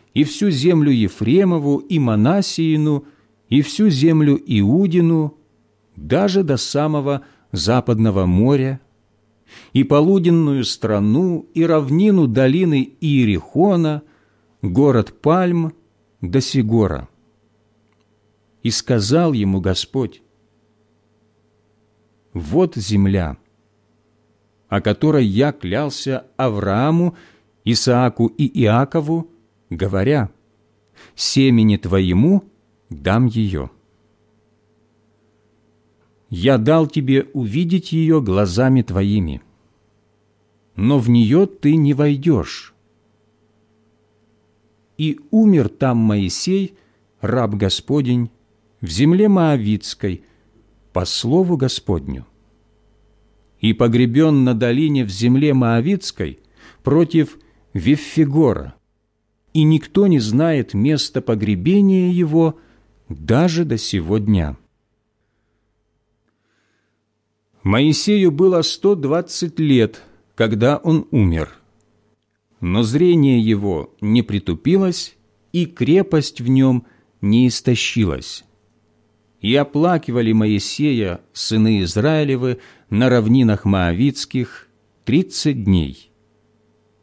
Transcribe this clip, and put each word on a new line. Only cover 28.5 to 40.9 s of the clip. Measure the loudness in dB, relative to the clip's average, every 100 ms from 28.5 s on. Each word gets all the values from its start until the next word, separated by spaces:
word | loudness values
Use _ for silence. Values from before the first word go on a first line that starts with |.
| 0
Иакову, | 2 2 0 -4 -4 -4 -6 _ _ _ -12
говоря: | -8 -4 -2 0 0 -2 _ _ _ _ _ _ _ -20
семени | -8 -4 0 2 4 2 0
твоему | 0 0 2 2 2 2 -2 _ _ _ -20
дам | -8 -2 0 0
ее. | 0 -4 -4 -8 _ _ _ _ _ _ _ _ _ _ _ _ _ _ _ _ _ _ _ _ _ _ _ _ _ -14
Я | -2 0 2
дал | 2 2 0
тебе | -2 0 0 -2
увидеть | -6 -6 -4 -2 -2 -2
ее | -2 2 2
глазами | 0 0 0 0 2 2
твоими, | 0 -2 0 -2 -4 -8 -14 _ _ _ _ _ _ _ _ _ _ _ _ -4
но | 0